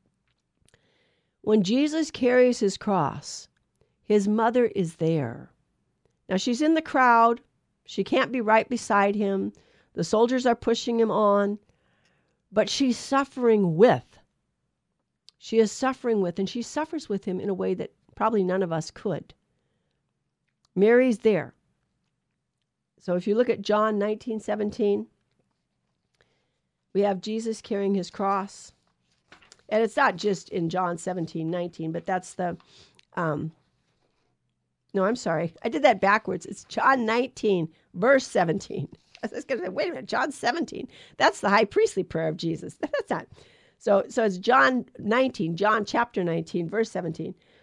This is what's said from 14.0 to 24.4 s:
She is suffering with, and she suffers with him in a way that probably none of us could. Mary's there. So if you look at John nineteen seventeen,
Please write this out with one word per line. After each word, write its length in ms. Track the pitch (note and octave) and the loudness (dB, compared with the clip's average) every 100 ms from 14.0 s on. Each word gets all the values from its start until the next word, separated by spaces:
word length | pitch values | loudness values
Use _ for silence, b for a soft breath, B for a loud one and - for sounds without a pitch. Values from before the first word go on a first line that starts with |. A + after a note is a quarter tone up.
| - _ _ _ _ _ _ _ _ _ _ _ - _ | -2 _ _ _ _ _ _ _ _ _ _ _ -20 _
She 220 | - A3+ | -2 2
is 120 | G#3+ | 2
suffering 500 | - C4 B3 A#3+ G#3+ | 0 -4 -2 0 0
with, 180 | F3 F#3 | 0 -2
and 100 | F#3+ | -6
she 120 | A#3 | -6
suffers 480 | A3+ D4+ D#4 D#4+ - | -6 -6 -6 -8 -6
with 160 | G3 - | -6 -4
him 140 | F#3 | -6
in 100 | G3+ | -4
a 40 | |
way 200 | F#3+ F#3+ | -2 -2
that 200 | F#3 - _ _ - | -4 -8 _ _ -4
probably 280 | A3 G#3+ | 0 0
none 200 | F3+ F#3 | 0 0
of 80 | F3 | -2
us 200 | D#3+ - | -4 -6
could. 420 | - G3+ D3+ - - _ _ _ _ _ _ _ _ _ _ _ _ _ F#3 | -8 -6 -6 -10 -20 _ _ _ _ _ _ _ _ _ _ _ _ _ 2
Mary's 440 | G#3+ A#3+ C4 G#3 | 6 6 4 2
there. 340 | A3 F3+ B2 _ _ _ _ _ _ _ _ _ _ _ _ _ _ _ | 2 0 -2 _ _ _ _ _ _ _ _ _ _ _ _ _ _ _
So 160 | - F3+ | -4 -2
if 120 | G3+ | 0
you 80 | G#3+ | 2
look 140 | B3 | 2
at 120 | G#3 | 0
John 380 | G3+ G#3 G#3+ G#3 | 0 0 0 0
nineteen 400 | G#3 G#3+ A#3+ | -2 -4 -6
seventeen, 680 | A3 | -8